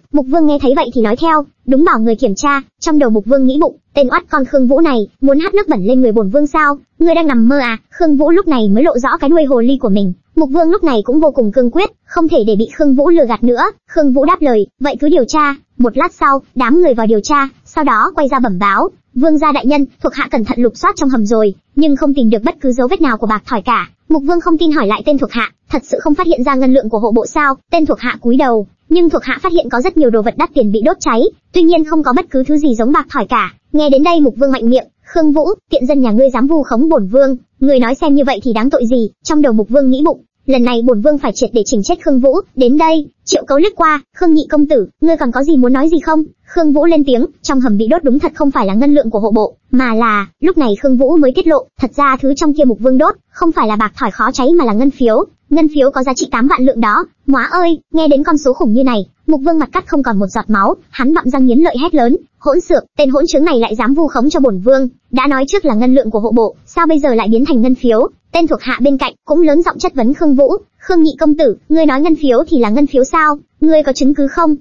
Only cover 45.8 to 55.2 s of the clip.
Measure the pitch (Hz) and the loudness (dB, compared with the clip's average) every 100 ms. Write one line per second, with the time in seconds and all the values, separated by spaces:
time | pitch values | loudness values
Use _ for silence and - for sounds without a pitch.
45.8 | 311 320 - 320 311 _ _ - 311 285 | 2 0 0 -2 -2 _ _ -2 0 2
46.8 | 330 320 285 240 277 _ - 269 247 202 | 2 2 2 0 -2 _ -4 -2 0 0
47.8 | 220 339 294 269 349 - 294 269 196 196 | 0 0 0 0 -2 -2 -2 0 -2 0
48.8 | 285 294 226 220 208 220 208 - _ 254 | 2 2 0 -2 -2 0 -2 -6 _ 0
49.8 | 254 220 233 208 196 _ 311 339 262 202 | 0 0 0 -2 -4 _ -2 0 -2 0
50.8 | 277 247 262 330 277 262 320 294 - - | 0 0 2 2 2 0 0 0 -2 -8
51.8 | 262 - 285 262 269 277 320 294 269 208 | -6 -2 -2 0 -2 -2 0 2 0 0
52.8 | 247 262 330 392 _ - 339 320 226 214 | 0 2 0 -2 _ -6 -2 -2 -2 -2
53.8 | 214 - 233 - 226 262 254 339 247 208 | -4 -4 -6 -4 -4 -2 0 2 0 0
54.8 | 269 - 233 220 | 0 0 0 0